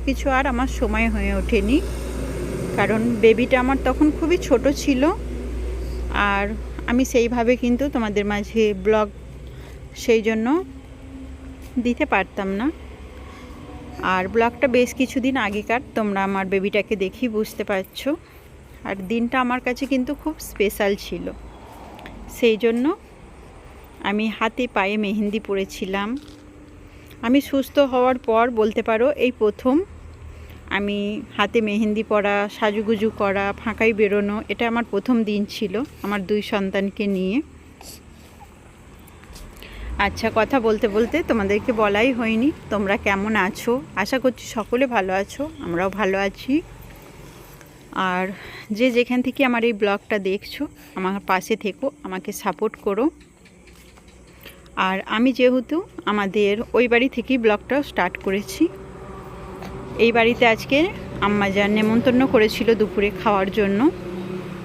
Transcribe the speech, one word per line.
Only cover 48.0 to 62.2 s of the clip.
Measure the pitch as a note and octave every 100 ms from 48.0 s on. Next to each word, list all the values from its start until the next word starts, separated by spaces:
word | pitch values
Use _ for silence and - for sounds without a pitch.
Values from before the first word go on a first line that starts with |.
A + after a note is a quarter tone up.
| F#3 F3+ F#3 F#3+ - - -
যে | G#3 B3+
যেখান | A#3 A#3+ B3
থেকে | B3 B3 C4
আমার | A#3
এই | A#3
ব্লগটা | G#3 G3+ G3+ - G#3+
দেখছো, | F#3+ G3+ - - D4 - - -
আমার | F#3 G3 F#3+
পাশে | F#3 - G#3+
থেকো, | G#3 F3+ C4+ -
আমাকে | F#3+ F#3 G#3
সাপোর্ট | G3+ G3+ - A3 -
করো। | G#3+ G3 D4 - - - - - - - - - - - - - - - - -
আর | F#3+ F#3+ -
আমি | A3 B3+
যেহেতু | B3 B3+ B3+ B3+ D#4 G#4+ - -
আমাদের | G#3 G3 G#3 G3+ G#3 A#3+
ওই | A3 B3
বাড়ি | A#3 C4
থেকেই | - A3 C4
ব্লগটা | A3 G#3 - C4+
স্টার্ট | C#4 - F3+ -
করেছি, | G3 F#3+ G3+ - E4 - - - - - - - - - - - - -
এই | A3+
বাড়িতে | A#3 A3+ A#3+ A#3+
আজকে | A3 - C#4 F4+ A4 - -
আম্মাজান | G3+ G#3 G3+ G3 G3+
নেমন্তন্ন | G#3+ G#3+ A3+ B3+ B3